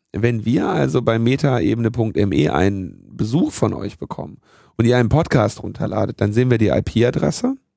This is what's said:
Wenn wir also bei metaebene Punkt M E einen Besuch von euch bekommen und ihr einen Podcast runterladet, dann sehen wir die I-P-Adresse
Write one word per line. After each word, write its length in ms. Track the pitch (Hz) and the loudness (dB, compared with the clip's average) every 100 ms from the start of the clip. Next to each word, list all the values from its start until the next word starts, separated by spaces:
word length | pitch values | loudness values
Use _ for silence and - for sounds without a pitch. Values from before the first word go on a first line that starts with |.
| _ | _
Wenn 340 | - 117 120 107 | -2 0 0 0
wir 220 | 139 214 | 0 0
also 340 | 165 135 131 | 0 0 0
bei 180 | 117 113 | 0 2
metaebene 720 | 113 135 143 123 87 113 117 | 2 2 0 0 0 0 -2
Punkt 260 | 123 110 - | 0 -2 0
M 140 | 101 | 0
E 180 | 78 151 | 2 2
einen 680 | 69 92 101 92 50 50 67 | 2 0 0 -6 -12 -20 -6
Besuch 360 | 107 131 302 | -2 0 0
von 220 | - 113 | 0 -2
euch 260 | 95 98 - | -2 -8 -10
bekommen 400 | - - - - _ _ _ - | -12 -12 -12 -16 _ _ _ 0
und 100 | 117 | 4
ihr 120 | 123 | 4
einen 120 | 120 | 4
Podcast 520 | 131 170 135 107 - | 2 2 2 0 -2
runterladet, 580 | - 98 - 101 101 - | -12 -8 -6 -2 -4 -2
dann 140 | 104 | -2
sehen 160 | 104 127 | 0 2
wir 80 | 120 | 2
die 120 | 107 | 2
I-P-Adresse 840 | 69 - - 117 135 147 151 247 269 _ | 2 0 0 0 2 -2 -2 -4 -6 _